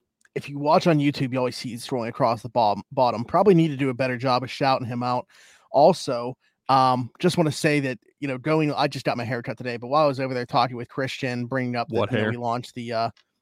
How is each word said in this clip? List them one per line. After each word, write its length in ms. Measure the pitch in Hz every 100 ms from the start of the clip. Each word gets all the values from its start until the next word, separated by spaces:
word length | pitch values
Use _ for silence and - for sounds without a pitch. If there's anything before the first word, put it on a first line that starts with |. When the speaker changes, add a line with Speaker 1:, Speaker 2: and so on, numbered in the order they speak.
| _ _ _ 143
Speaker 1:
if 120 | -
you 100 | 143
watch 280 | 147 180 180
on 120 | 156
YouTube, 340 | 143 143 135
you 60 | 127
always 180 | 127 -
see 160 | 131
it 80 | 113
scrolling 280 | - 127 113
across 340 | - 123 110
the 80 | 120
bottom, 340 | 123 107 101 -
bottom. 320 | 135 123 110
Probably 300 | 120 170 202
need 140 | 170 165
to 80 | 131
do 120 | 139
a 60 |
better 220 | 120 131 123
job 280 | 131 123
of 60 | 127
shouting 360 | - 139 127 127
him 160 | 120
out. 240 | 123 123 - _ - _ _
Also, 640 | - 156 175 - 120 120 131 _ _ -
um, 420 | 131 131 127 120 -
just 180 | 180 -
wanna 140 | 156
say 300 | - 160 147
that, 180 | 135 123 _ -
you 80 | 139
know, 100 | 127
going, 340 | 151 156 151
I 140 | 135 143
just 180 | 135
got 120 | 147 120
my 80 |
hair 180 | 117 123
cut 160 | 113 110
today, 180 | 123 120
but 120 | 120
while 160 | 147
I 40 | 151
was 120 | 131
over 140 | 131
there 120 | 127 120
talking 300 | 135 120 123
with 120 | 120
Christian, 580 | - 131 - 131 123 120
bringing 280 | 131 123
up 140 | 120 117
that, 100 | 110
Speaker 2:
What 140 | 104
Speaker 1:
you 60 | 117
know, 40 |
Speaker 2:
hair? 80 | 107
Speaker 1:
we 60 | 120
launched 380 | 120 120 117
the, 180 | - 117
uh, 180 | 117 117 - _ _